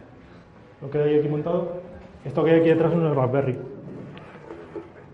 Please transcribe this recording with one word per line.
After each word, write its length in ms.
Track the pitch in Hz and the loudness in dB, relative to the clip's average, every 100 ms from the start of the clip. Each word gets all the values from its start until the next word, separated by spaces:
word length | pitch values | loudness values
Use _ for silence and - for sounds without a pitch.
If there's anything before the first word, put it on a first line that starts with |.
| - - - - - - - - | -20 -20 -20 -20 -20 -20 -20 -16
lo 80 | 139 | -6
que 80 | 147 | 0
hay 220 | 147 151 | 2 2
aquí 100 | 147 | 2
montado? 440 | 151 165 180 175 - - - - - 139 | 0 -2 -2 -2 -6 -12 -18 -20 -16 -6
Esto 180 | 165 | 0
que 80 | 156 | 6
hay 80 | 165 | 6
aquí 100 | 165 | 6
detrás 220 | 160 160 | 4 4
es 60 | 170 | 2
un 180 | 160 139 | 2 2
Raspberry. 440 | 127 139 127 123 - - - - - - - - - - - - - - - | 2 2 0 -2 -8 -14 -14 -14 -16 -16 -18 -18 -18 -18 -16 -14 -16 -18 -20